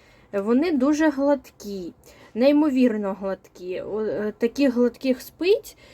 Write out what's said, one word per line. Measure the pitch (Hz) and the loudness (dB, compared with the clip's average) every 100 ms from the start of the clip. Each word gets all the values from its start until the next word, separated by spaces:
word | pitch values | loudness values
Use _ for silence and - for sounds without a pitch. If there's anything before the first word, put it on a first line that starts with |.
| _ _ - | _ _ -8
Вони | 202 202 247 349 | -6 0 2 2
дуже | 285 277 302 311 | 0 0 2 0
гладкі, | 269 277 285 - _ 208 196 170 - - - - | 2 0 0 -4 _ -14 -12 -12 -16 -20 -20 -12
неймовірно | 214 269 294 302 254 247 214 202 190 | 2 4 4 2 4 2 2 -4 -6
гладкі. | 196 190 - - 180 180 | -8 -8 -12 -16 -10 -8
О, | - 208 | -6 -6
е, | 208 147 214 - | -4 -4 -6 -2
таких | 233 247 277 | -4 2 0
гладких | 240 240 - 262 254 | 2 0 0 -4 -4
спиць, | - - 349 427 - - - | -6 -6 0 0 -2 -20 -20